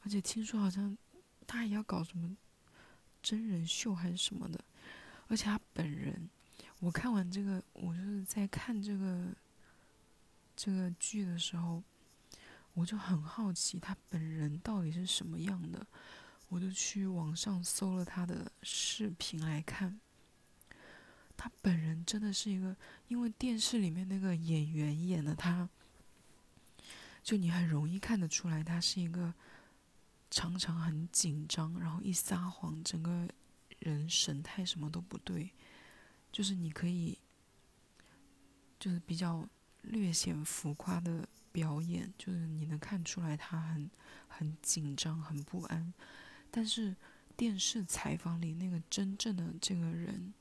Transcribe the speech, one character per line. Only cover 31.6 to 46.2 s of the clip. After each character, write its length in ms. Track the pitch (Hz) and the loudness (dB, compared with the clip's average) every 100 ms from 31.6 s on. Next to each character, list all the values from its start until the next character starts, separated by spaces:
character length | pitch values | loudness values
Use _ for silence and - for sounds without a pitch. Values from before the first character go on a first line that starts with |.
| 160 175 | 0 0
然 160 | 170 | -2
后 80 | 165 | 0
一 120 | 196 | 0
撒 360 | 175 - 180 180 | 2 2 2 -2
谎， 320 | 180 170 156 | -4 -6 -4
整 200 | 165 160 | -2 -2
个 240 | 165 175 175 - - - - - | 0 0 -2 -6 -20 -20 -20 -8
人 300 | 165 151 156 | -2 0 2
神 320 | - - 143 | 4 4 0
态 240 | 160 - 180 | -4 -2 -2
什 140 | 170 | 0
么 100 | 151 | -2
都 100 | 165 | -4
不 160 | 175 - | -6 -8
对， 320 | - 175 175 - - - - - - - - | -4 -4 -4 -10 -20 -20 -20 -20 -20 -20 -8
就 120 | - | -2
是 120 | 196 190 | 0 2
你 160 | 170 | -2
可 160 | 156 175 | 0 0
以， 320 | 175 165 - - - - - - - - - - - - - - - - - | 2 0 -2 -12 -20 -20 -20 -20 -20 -20 -20 -20 -20 -20 -20 -20 -20 -20 -6
就 100 | 196 | -2
是 100 | 175 | 0
比 140 | - 170 | 0 0
较 320 | 175 170 - - - - | 0 0 -4 -12 -20 -16
略 280 | - 226 190 | -4 2 2
显 320 | 160 - 156 | 2 2 0
浮 300 | 156 - 156 | 0 -2 -2
夸 260 | 147 - 170 | -2 0 0
的 300 | 170 165 - - - | 0 -2 -4 -12 -6
表 280 | - 160 147 | 0 2 2
演， 320 | 165 175 202 190 | 0 -2 -4 -8
就 160 | - | -4
是 140 | 180 165 | -2 0
你 180 | 156 156 | -2 -2
能 140 | 151 | -2
看 260 | - 196 160 | -2 -2 0
出 160 | - | -2
来 160 | 170 151 | 0 -2
他 240 | - 165 | -2 -2
很， 300 | 160 160 147 - - - - | 0 -2 -2 -8 -20 -20 -18
很 300 | - 151 156 | -4 -2 -2
紧 320 | - - 147 139 | 0 0 0 0
张、 260 | 160 160 | 0 -2
很 200 | 151 147 | -2 -4
不 180 | 143 185 165 | -4 -6 -2
安。 280 | 160 165 180 - - | -2 -2 -6 -16 -18